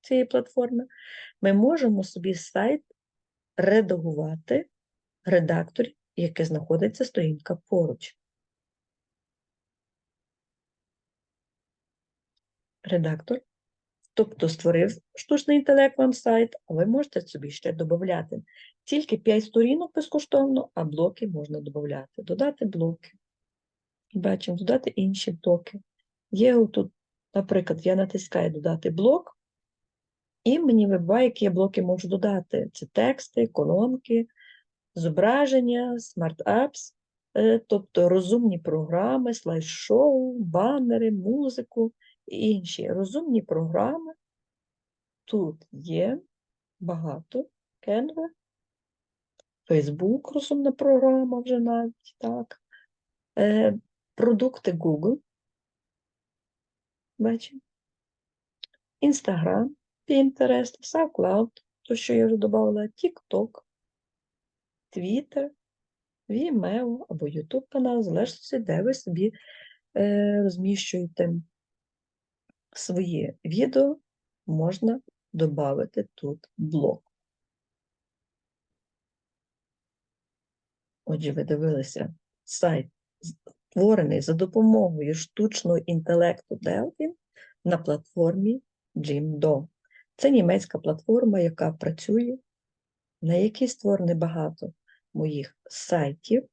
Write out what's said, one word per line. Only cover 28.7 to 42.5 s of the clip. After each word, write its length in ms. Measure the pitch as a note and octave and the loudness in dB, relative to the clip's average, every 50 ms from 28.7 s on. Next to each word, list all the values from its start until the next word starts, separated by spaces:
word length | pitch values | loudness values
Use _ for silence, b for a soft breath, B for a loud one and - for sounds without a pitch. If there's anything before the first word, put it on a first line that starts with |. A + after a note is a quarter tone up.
| E3 E3 - - | -2 0 -2 -4
блок», 480 | D#3+ E3 G3 A#3+ C#4+ F4+ F4+ - _ _ _ _ _ _ _ _ _ _ _ _ _ _ _ _ _ _ _ _ _ _ _ | -2 2 4 4 4 4 2 -6 _ _ _ _ _ _ _ _ _ _ _ _ _ _ _ _ _ _ _ _ _ _ _
і 140 | A3+ C4 E4 | 2 2 4
мені 280 | E4+ C#4+ A#3 A3 G#3 | 4 4 6 6 4
вибиває, 380 | G3+ G3 F3+ E3+ E3 G3 A#3+ B3+ | 4 2 0 2 2 2 4 4
які 200 | B3 B3 - G#3+ | 2 2 0 -2
я 60 | G3+ | 0
блоки 320 | F3+ F3+ F#3+ G3 F#3+ - F#3 | 2 2 0 0 0 -2 -2
можу 260 | F3 F3+ F#3 - F3 | 0 -2 -2 -2 -4
додати. 600 | F#3+ F#3+ F3+ G#3 G3+ F#3 F3 _ - D3+ C#3+ - _ | -4 -2 0 0 -2 -2 -4 _ -4 -4 -4 -6 _
Це 140 | - - | -16 -18
тексти, 600 | - _ - A3 B3 C4+ C4 - - _ - A#3 | -6 _ 0 2 2 0 -2 -6 -8 _ -2 -2
колонки, 800 | A3+ - - D3+ D3+ E3 F#3 A3 B3 B3+ B3+ _ - A#3 A3+ A#3 A#3 b b b b b b b b _ _ _ _ _ | 0 0 -2 -2 0 2 0 0 0 -2 -6 _ -2 -2 -2 -2 -4 b b b b b b b b _ _ _ _ _
зображення, 1040 | F3 E3 E3 D#3 D#3+ F#3+ G#3+ B3 C#4 D4 C4+ C4 C4 B3 A#3+ A#3+ A#3+ B3 B3 A#3+ A#3+ | -6 -4 -2 0 2 2 4 4 4 2 4 4 2 2 2 0 0 -2 -4 -6 -8
смарт-апс, 960 | A3+ - - - E3+ D#3+ D#3+ _ - G#3 G3+ A3+ C4 D4 _ - - - _ _ _ _ _ _ _ _ _ | -8 -12 -8 -4 -4 -4 -4 _ -2 0 2 2 2 0 _ -10 -20 -20 _ _ _ _ _ _ _ _ _
е, 240 | - G#3+ A3 A3+ A#3 | 2 4 4 4 4
тобто 500 | A3+ _ A3 G3+ G3 _ _ - F3 F3 | 2 _ -2 -2 -2 _ _ 2 4 4
розумні 500 | F#3 F#3+ F#3 F3+ G#3 B3 A#3+ A3+ F#3 E3+ | 4 4 2 2 2 2 4 2 0 0
програми, 760 | D#3+ - D#3 D#3 D#3 D3+ E3 E3+ G3 A#3 C4 C4 B3+ A#3 A#3 | -4 -4 -2 -2 -2 -2 -2 0 0 0 0 0 -2 -2 -4
слайд-шоу, 1040 | - - - E3 E3 D#3+ D#3+ - - - - G#3+ A3+ C4+ D4 C#4 C4 B3+ B3+ B3 B3 | -6 -6 -6 -4 -4 -6 -8 -10 -14 -2 2 4 6 6 6 6 4 2 0 -4 -4
банери, 720 | A3 E3+ D#3+ F3 G3 A#3+ C#4+ C#4+ B3+ A#3+ A#3 A3+ A3+ A3+ | -6 -2 0 2 2 2 2 0 0 0 0 2 2 0
музику 840 | G#3+ G3 F3+ G3 A#3 C#4+ C#4+ C4 B3 B3+ A#3 _ - A#3+ A3+ A3+ - b b b b b _ | 0 -2 -2 -2 -2 0 0 -2 -4 -6 -10 _ -2 -2 -2 -2 -4 b b b b b _
і 240 | - - - A3+ G#3+ | -14 -8 -2 0 0